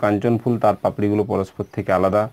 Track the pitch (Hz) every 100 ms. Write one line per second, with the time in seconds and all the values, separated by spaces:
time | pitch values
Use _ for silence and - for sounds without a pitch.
0 | 104 104 120 113 127 117 107 98 98 -
1 | 104 104 104 98 95 - 98 - 101 92
2 | 95 104 107